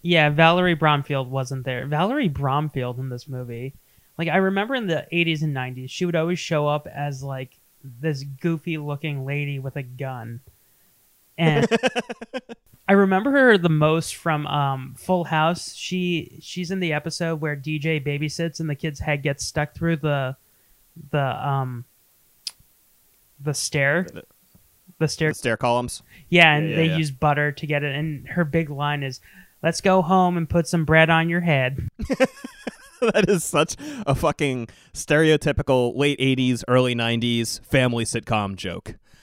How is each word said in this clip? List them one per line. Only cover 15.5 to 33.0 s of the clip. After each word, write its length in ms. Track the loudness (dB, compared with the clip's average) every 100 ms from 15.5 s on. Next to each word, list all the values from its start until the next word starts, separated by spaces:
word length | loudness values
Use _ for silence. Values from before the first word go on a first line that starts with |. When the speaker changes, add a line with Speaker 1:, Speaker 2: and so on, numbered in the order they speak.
| 0 -8
Speaker 1:
She, 640 | -12 -6 -2 0 -2 -4 -16
she's 300 | -14 -10 -6
in 80 | -4
the 120 | -2
episode 480 | -2 -4 -4 -4 -2
where 140 | -4
D 240 | -6 -4 -4
J 220 | -2 -2
babysits 580 | -2 -4 -4 -4 -6 -4
and 80 | -6
the 40 |
kid's 240 | -4 -6 -6
head 220 | -2 -2
gets 220 | -2 -4
stuck 300 | -6 -4 -4
through 220 | -2 -2 0
the, 380 | 0 -2 -2 -6 _ _ _ _ _ -20 -4
the, 380 | -2 -2 -2 -2
um, 360 | -2 -2 -8 -14 _ _ _ _ _ -16 -16 _ _ _ _ _ _ _ _
the 140 | -6
stair. 500 | -6 -4 0 2 0 -2
Speaker 2:
The, 120 | -10 -20 _ _ _ _ _ _ -4
Speaker 1:
The 80 | -4
stair. 220 | 0 -2
Speaker 2:
the 40 |
stair 220 | -2 -4 -2
columns? 460 | 0 0 -2 -10 _ -20 0
Speaker 1:
Yeah, 260 | 6 8 6
and 80 | 2
Speaker 2:
Yeah, 40 |
yeah, 60 | 2
Speaker 1:
they 100 | 2
Speaker 2:
yeah. 80 | 2
Speaker 1:
use 160 | -2
butter 400 | 0 0 2 0
to 140 | -4 -4
get 160 | -2
it. 100 | -2
And 320 | -4 -4 -6 -6
her 140 | -2
big 240 | 0 0 -2
line 360 | -4 -2 -2
is, 160 | -4 -8 -18 -20 -20 _
"Let's 180 | -4 0
go 220 | 2 4
home 340 | 4 4 4 2
and 140 | 0
put 160 | 0 2
some 180 | 0
bread 240 | 4 6 6
on 200 | 4 2
your 120 | 0
head." 460 | 2 2 0 -4 -8 -8 -6
<laughs> 100 | 0 0 -2 -20 -14 -16 -16 -20 -2